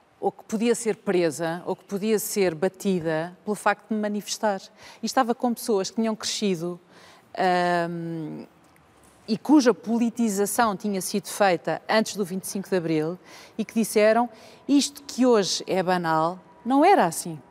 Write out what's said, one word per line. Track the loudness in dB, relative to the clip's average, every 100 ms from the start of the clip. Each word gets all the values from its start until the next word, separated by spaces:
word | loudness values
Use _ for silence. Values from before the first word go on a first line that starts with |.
| _ _
ou | -6
que | -6
podia | -8 -2 0
ser | 0 -2 -4
presa, | 0 2 2 0 -4 -6 -6
ou | -8
que |
podia | -8 -6 0 0
ser | 0 0 0
batida | 0 -2 -2 -2 -2 0 -2 -4 -10
pelo | -8
facto | -2 0 0 _
de |
me | -6
manifestar. | -4 -6 -8 -4 -2 -2 -8 _ -20 -10
E | -4
estava | 0 0
com | 0 -2
pessoas | -4 -2 0 0
que | -2
tinham | -2 -2
crescido, | -6 -2 0 -2 -4 -10 _ -20 -20 -20 _ -2
ahm, | 2 2 2 2 0 -4 -6 -6 -8 -10 -14 _ _ _ _ _ _ _ -6
e | -6
cuja | 4 4 6
politização | 2 -2 -2 -2 0 -2 0 -2 0 0
tinha | 0 -4 -4
sido | -4 -6 -6
feita | 0 2 2 -2 -6 0
antes | 0 0 -4
do |
vinte | -6 -6
e | -8
cinco | -8 -2
de | -2
Abril | 0 -2 -2 -6 -16 -20 -18 -8
e |
que | -4
disseram: | -2 0 4 4 4 0 -6 -20 -16 2
"Isto | 2 2 -6 -14
que | 0 4
hoje | 4 2 -4 -2
é | -2
banal, | 2 0 2 2 0 -2 -14 -12
não | 0 4
era | 6 6
assim." | 4 0 -8 -12 -14